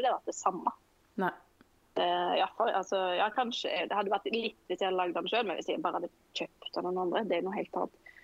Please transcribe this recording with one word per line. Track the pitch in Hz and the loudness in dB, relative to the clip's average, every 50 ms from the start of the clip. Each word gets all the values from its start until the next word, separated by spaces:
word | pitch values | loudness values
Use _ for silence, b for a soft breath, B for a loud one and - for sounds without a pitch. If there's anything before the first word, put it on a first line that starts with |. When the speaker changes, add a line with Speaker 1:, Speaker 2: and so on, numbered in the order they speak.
Speaker 1:
det | 254 254 | 2 2
vært | 190 - - | 0 0 -2
det | - 165 | -6 -6
samme. | - - 190 185 175 - - - - _ _ _ _ _ _ _ | -2 0 0 0 0 -2 -6 -6 -6 _ _ _ _ _ _ _
Speaker 2:
Nei. | - 185 175 - - - _ _ _ - _ _ _ _ _ _ | 0 0 0 -2 -4 -12 _ _ _ -20 _ _ _ _ _ _
Speaker 1:
Eh, | - 180 175 175 180 180 180 185 | 0 2 4 4 2 2 2 4
i | - | 4
hvert | 185 190 - | 2 2 2
fall, | - 226 226 | 2 2 2
altså, | - 196 185 - 208 190 185 180 180 | 2 0 0 0 0 0 2 2 2
ja, | 180 190 214 | 2 2 2
kanskje, | 214 - 247 233 247 - - 156 - 180 165 - | 2 0 0 0 -2 -2 -2 -2 -2 -2 -2 0
det | - | 0
hadde | 202 208 196 | 0 2 2
vært | 208 202 - 196 | 0 0 0 -2
litt | 226 233 226 214 - - _ - | -2 -2 -2 -4 -6 -8 _ -8
hvis | 180 180 | -4 -2
jeg | 202 | 0
hadde | 190 185 | 2 2
laget | 185 180 180 165 | 2 2 0 0
den | 170 170 - | -2 -2 0
selv, | 208 226 240 190 | 0 0 0 0
men | 160 | -2
hvis | - - - | -4 -4 -4
jeg | - - | -2 -2
bare | - 180 165 175 | -2 -2 -2 -2
hadde | 175 170 - _ _ _ - | -4 -6 -10 _ _ _ -8
kjøpt | - - - _ _ - - - 175 | -8 -8 -8 _ _ -16 -10 -6 -6
av | 180 | -4
noen | 180 185 185 | -2 -2 0
andre, | 185 175 - 190 226 | 0 0 0 0 0
det | 180 175 170 | 0 0 0
er | |
noe | 175 190 202 | 0 -2 -4
helt | - - - - | -4 -6 -4 -4
annet. | 180 185 - - B B B B B | -4 -4 -4 -4 B B B B B